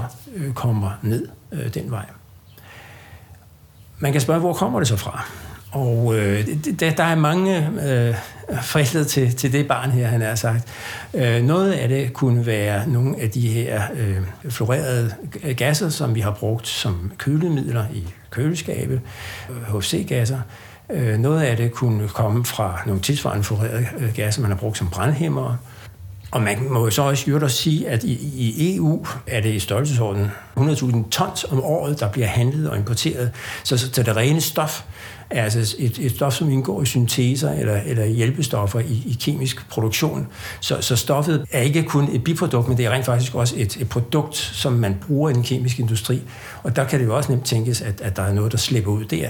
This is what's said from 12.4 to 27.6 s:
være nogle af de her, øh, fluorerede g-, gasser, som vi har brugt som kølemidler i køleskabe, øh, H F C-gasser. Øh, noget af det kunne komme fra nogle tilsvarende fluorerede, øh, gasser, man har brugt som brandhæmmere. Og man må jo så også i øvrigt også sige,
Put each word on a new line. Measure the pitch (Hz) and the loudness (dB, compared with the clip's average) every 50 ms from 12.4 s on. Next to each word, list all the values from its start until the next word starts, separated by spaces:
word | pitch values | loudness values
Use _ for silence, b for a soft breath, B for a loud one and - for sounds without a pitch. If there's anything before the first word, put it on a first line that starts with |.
| 117 | 4
være | 117 110 104 104 104 104 98 104 170 | 2 2 2 2 2 0 0 0 2
nogle | 127 120 127 135 - - | 2 2 2 2 0 0
af | 117 107 | -2 -2
de | 101 123 120 113 | 0 0 0 2
her, | 110 117 120 - 113 107 101 98 - | 2 0 0 0 0 -2 -2 -2 -2
øh, | 143 113 98 95 95 95 90 - - - 147 | -2 -2 0 0 0 -2 -4 -6 -8 -10 -8
fluorerede | 123 - 113 104 127 147 151 131 123 120 117 107 101 - - 143 - | -4 -2 0 0 0 0 0 0 0 0 0 -2 -2 -6 -10 -12 -10
g-, | - - 151 127 | -8 -4 -4 -2
gasser, | 120 120 139 151 151 214 165 | 0 2 2 2 2 2 0
som | 147 - 147 120 113 | -2 -2 0 0 0
vi | 113 | 0
har | 104 104 | 0 0
brugt | 101 - 107 107 113 113 - - | -2 -2 0 -2 -2 -2 -2 -4
som | - - - - 95 87 87 98 - - | -4 -4 -2 -2 -2 -2 -4 -6 -8 -4
kølemidler | - 135 147 156 180 175 156 135 135 147 123 117 107 113 117 | -2 0 2 2 2 2 2 0 0 0 0 0 -2 -2 -4
i | 110 82 87 - - - - | -6 -8 -8 -10 -14 -18 -10
køleskabe, | - 117 131 156 175 165 - - - - - 131 131 127 - B B B B B B B B B | -4 -2 0 0 0 -2 -4 -4 -4 -4 -2 -2 -2 -2 -4 B B B B B B B B B
øh, | 127 120 117 107 104 101 | -12 -10 -6 -4 -2 -2
H | |
F | 92 | -2
C-gasser. | - 165 175 202 - 135 127 117 110 135 127 117 B B B B B B B B - 254 | 0 -2 -2 -2 0 0 0 2 2 0 -2 -4 B B B B B B B B -6 -4
Øh, | 160 123 113 107 110 | 0 0 2 2 2
noget | 120 139 156 160 | 4 4 4 4
af | 156 127 117 110 | 4 2 2 2
det | 120 120 | 2 0
kunne | 120 - 131 120 110 104 107 98 | 0 0 0 2 2 2 0 -2
komme | - - 113 104 107 120 120 | 0 0 0 2 2 2 0
fra | - - - 107 92 87 85 - | 0 -2 -2 -2 -2 -2 -4 -2
nogle | 123 98 95 | -2 -2 0
tilsvarende | 95 - 143 143 - - - 104 101 | 0 0 0 0 0 -2 0 0 0
fluorerede, | - 113 101 117 113 - 117 123 120 - - | 0 0 0 0 0 0 -2 -2 -2 -2 -2
øh, | 131 110 107 | -2 -2 0
gasser, | - 104 107 107 - | 0 0 0 0 0
man | 117 101 | 0 0
har | 98 95 | 0 0
brugt | 117 110 104 - | 0 -2 -2 -2
som | 98 90 | -2 -2
brandhæmmere. | 85 90 101 135 151 135 165 160 143 135 131 127 120 - B B B B B B B - - - - - - - | -2 0 2 2 2 2 2 0 0 0 0 -2 -2 -4 B B B B B B B -18 -16 -16 -16 -16 -10 -4
Og | - 123 | -2 0
man | 107 104 101 104 131 139 | 2 2 0 0 0 0
må | 131 117 113 | 2 2 2
jo | 113 | 4
så | 107 - | 4 4
også | 139 139 139 135 - 151 | 4 4 2 2 2 2
i | |
øvrigt | 139 151 151 | 2 2 4
også | 139 120 | 2 2
sige, | - | 2